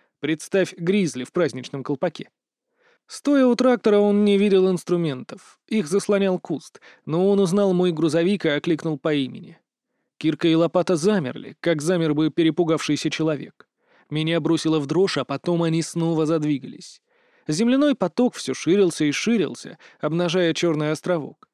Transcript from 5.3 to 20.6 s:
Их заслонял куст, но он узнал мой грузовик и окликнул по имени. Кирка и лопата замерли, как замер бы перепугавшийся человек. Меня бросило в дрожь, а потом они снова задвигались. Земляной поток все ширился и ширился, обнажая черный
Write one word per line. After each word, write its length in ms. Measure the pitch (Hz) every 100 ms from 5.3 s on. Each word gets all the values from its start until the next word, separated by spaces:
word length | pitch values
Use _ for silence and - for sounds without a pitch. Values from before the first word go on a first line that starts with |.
| 196 - _ -
Их 200 | 220 151
заслонял 520 | 190 - 202 196 180
куст, 420 | - 143 - - - - -
но 240 | 160 190
он 100 | 202
узнал 340 | 190 196 202
мой 180 | 180 180
грузовик 540 | 156 160 160 175 202 160
и 40 |
окликнул 480 | 147 175 156 165 147
по 160 | 165
имени. 460 | 147 131 - 170 170 _ _ _ _ _ -
Кирка 300 | 156 156 170
и 80 | 160
лопата 400 | 165 180 170 175
замерли, 640 | 175 208 131 - - -
как 220 | 170 160
замер 320 | 151 180 160
бы 160 | 147 156
перепугавшийся 800 | - 165 156 160 156 - 147 156
человек. 580 | - 160 143 - _ - _ _ _ -
Меня 300 | 151 160 165
бросило 400 | 156 165 160 156
в 80 | 139
дрожь, 300 | 160 190 147
а 80 | 127
потом 380 | 139 - 170
они 180 | 165 165
снова 440 | 156 170 165 160 151
задвигались. 760 | 165 151 139 - - - - _ _ _ _ -
Земляной 480 | 156 233 262 294 269
поток 400 | 180 - 247 -
все 180 | -
ширился 520 | 131 156 202 185 - 151
и 60 |
ширился, 680 | 139 - 233 143 - - - - -
обнажая 540 | 151 165 175 180 170
черный 380 | 156